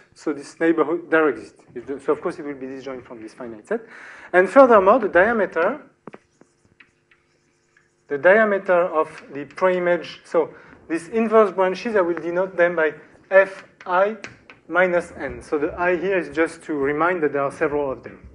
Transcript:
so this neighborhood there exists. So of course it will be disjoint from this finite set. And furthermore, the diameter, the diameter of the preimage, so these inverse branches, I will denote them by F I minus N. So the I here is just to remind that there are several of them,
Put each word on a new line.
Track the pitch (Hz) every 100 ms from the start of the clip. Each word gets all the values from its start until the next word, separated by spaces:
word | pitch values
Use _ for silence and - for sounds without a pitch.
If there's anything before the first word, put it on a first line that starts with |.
| -
so | _ -
this | 143 139 -
neighborhood | 165 160 143 170 -
there | 160 151
exists. | 113 - _ _ 123 120 135 -
So |
of | 147
course | 180 165
it | 143
will |
be | 135 131
disjoint | 135 131 127
from | 117 117
this | 110
finite | - 120 110 -
set. | 226 - - - - -
And | 180 190
furthermore, | 277 262 220 190 247
the | 202
diameter, | 165 208 233 180 165 180 294 - _ - - _ _ _ _ _ _ _ _ _ _ _ _ _ _ _ _ _ _ _
the | 143
diameter | 165 208 220 196 190 175 180 160
of | 156 - -
the | 143 143
preimage, | - 185 180 175 175 147 -
so | - 170 139 - - - -
these | 160 165
inverse | 226 226 220 202
branches, | 175 185 185 240 214
I |
will | 175 165
denote | 160 175 190 180
them | 175 170
by | 156 151 - _ _
F | 190 190 - - _ -
I | 180 202 220 - - - - -
minus | 170 185 175 - -
N. | 143 123
So | - 151
the | 151
I | 185 175 175
here | 185 185
is | 147
just | 147 160 - -
to | 151
remind | 139 147 170 180
that | 147
there | 139
are | 139
several | - 156 147 139
of | 117
them, | 110 98 -